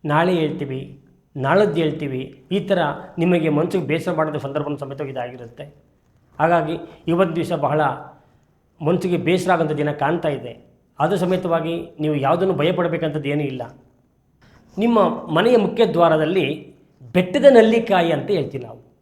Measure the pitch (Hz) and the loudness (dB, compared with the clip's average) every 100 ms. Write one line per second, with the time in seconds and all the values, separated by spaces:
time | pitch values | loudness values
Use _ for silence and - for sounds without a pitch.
0 | 156 151 175 180 156 - 139 131 - - | 0 0 2 2 -2 -4 -8 -8 -12 -18
1 | _ _ _ - 135 175 208 160 156 - | _ _ _ -6 2 2 2 2 -2 -2
2 | 143 131 131 - _ 170 165 185 156 - | -6 -6 -8 -14 _ -4 0 0 0 -4
3 | - - 170 175 156 147 160 190 143 160 | -12 -2 2 2 2 0 0 -2 -2 -4
4 | 185 156 156 147 143 143 147 143 135 139 | -2 -2 -2 -4 -6 -6 -6 -8 -10 -10
5 | 143 131 123 123 117 - 143 _ _ _ | -10 -8 -10 -12 -18 -18 -20 _ _ _
6 | _ _ _ - 160 170 151 165 - - | _ _ _ -2 2 2 0 -8 -10 -12
7 | - 170 185 160 160 165 139 151 143 127 | -2 2 2 0 -4 -2 0 0 0 -2
8 | - - _ _ _ _ _ _ 151 180 | -12 -20 _ _ _ _ _ _ -2 0
9 | 185 175 123 180 190 175 156 151 147 143 | 0 -2 0 0 2 0 0 -2 -2 -2
10 | 143 170 170 135 117 113 - _ _ _ | -2 -2 -2 -6 -10 -18 -20 _ _ _
11 | 156 190 175 180 185 165 160 165 170 - | 0 0 0 -2 0 -2 -2 -6 -10 -6
12 | 151 151 135 170 190 156 156 175 170 160 | -2 0 0 0 0 0 0 0 -2 -2
13 | 160 151 139 147 139 127 120 - _ _ | -4 -4 -4 -4 -4 -6 -12 -16 _ _
14 | _ _ _ _ _ _ _ - 233 226 | _ _ _ _ _ _ _ -2 2 4
15 | 180 - - 156 220 240 190 - 226 165 | 2 0 -2 2 4 4 2 2 2 4
16 | 170 156 156 190 139 147 - - _ _ | 4 4 2 0 -2 -4 -12 -20 _ _
17 | - 180 180 285 277 247 220 226 226 190 | -4 -2 0 6 8 8 8 4 2 2
18 | 170 151 135 190 135 131 113 110 - _ | 2 -2 -2 -2 -2 -8 -12 -18 -20 _